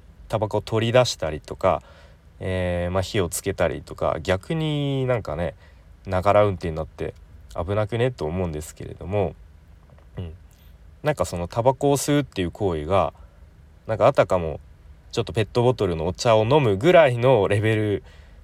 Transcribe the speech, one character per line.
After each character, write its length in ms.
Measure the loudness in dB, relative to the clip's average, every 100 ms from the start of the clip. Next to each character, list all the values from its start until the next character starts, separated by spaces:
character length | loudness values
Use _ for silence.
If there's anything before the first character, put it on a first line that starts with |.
| -6 -20 -6
タ 100 | -4
バ 100 | -2
コ 100 | -4
を 20 |
取 280 | -2 -2 4
り 40 |
出 120 | 4
し 120 | 4 0
た 140 | -6
り 100 | -8
と 160 | -10 -2
か、 260 | 0 0 -4 -20 -20 -20 -20 -12
え 460 | -6 -4 -2 -2 -2
ー、 40 |
ま 80 | -4
あ、 20 |
火 180 | -2 -2
を 80 | -2
つ 140 | -4
け 120 | -6
た 120 | -2 -2
り 140 | -2
と 120 | -10
か、 240 | -4 -2 -2
逆 320 | -2 -4 -2
に 520 | -4 -2 -2 -2 -2 -2
な 100 | -2
ん 60 |
か 140 | -4 -6
ね、 180 | -6 -8 -20 -20 -20 -18 -6
な 160 | -2
が 100 | 4
ら 120 | 4
運 100 | 4
転 160 | 0 -6
に 60 | -6
な 80 |
っ 20 | -10
て 280 | -8 -10 -10 -20 -20 -16
危 200 | -10 -4
な 120 | -2 -2
く 120 | 0
ね 120 | -2
と 140 | -2
思 200 | -6 -4
う 40 | -4
ん 40 |
で 80 | -6
す 140 | -12
け 100 | -14
れ 100 | -16
ど 120 | -14 -4
も、 280 | -2 -2 -4 -20 -20 -20 -20 -20 -20 -18 -14
う 40 |
ん。 120 | -12 -14 -20 -20 -20 -20 -20 -8
な 100 | -4
ん 20 |
か 100 | -2
そ 120 | -4 -4
の 120 | -6
タ 140 | 0
バ 120 | 0
コ 160 | 2 2
を 60 | 0
吸 220 | 2 0
う 0 |
っ 40 |
て 180 | 0 -4
い 40 | -6
う 40 |
行 240 | -2 -4
為 120 | -2 0
が、 260 | 0 0 -4 -20 -20 -20 -20 -20 -20 -8
な 100 | 2
ん 20 |
か 80 | 4
あ 60 |
た 140 | 4 2
か 120 | 2
も 220 | -2 -8 -14 -20 -20 -20 -10
ち 60 | -6
ょ 40 |
っ 20 |
と 80 | -4
ペ 100 | -2
ッ 20 | -2
ト 160 | 2
ボ 120 | 2
ト 120 | 2 0
ル 100 | -2
の 100 | -4
お 60 |
茶 240 | -2 2 4
を 60 |
飲 200 | 4 4
む 140 | 4 2
ぐ 160 | 4
ら 160 | 6 6
い 100 | 4
の 300 | 4 4 4
レ 120 | 2
ベ 140 | 2
ル 280 | 0 0 -2 -6 -20 -20 -20